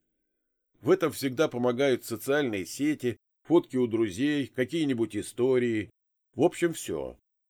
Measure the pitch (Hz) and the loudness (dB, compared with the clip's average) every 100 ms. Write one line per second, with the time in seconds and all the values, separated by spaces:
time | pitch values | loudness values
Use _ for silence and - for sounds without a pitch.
0 | _ _ _ _ _ _ _ _ 120 180 | _ _ _ _ _ _ _ _ 2 2
1 | 160 - 135 123 156 123 123 120 139 120 | 2 -2 -4 0 0 0 0 2 2 0
2 | - 110 - 147 135 104 87 - 147 143 | -2 -6 -2 0 0 -2 -6 -4 -2 -2
3 | 123 107 _ _ - 165 - 127 123 107 | -4 -6 _ _ 2 2 2 0 0 2
4 | 113 90 143 147 123 - 127 165 147 120 | 0 0 -2 -2 -2 -4 -2 -2 0 0
5 | 113 101 - - 127 127 120 110 95 _ | -2 -4 -6 0 2 2 2 -2 -6 _
6 | _ _ _ - 170 - 170 160 - 80 | _ _ _ 0 0 2 -4 -4 -8 -6
7 | 64 60 _ _ | -8 -12 _ _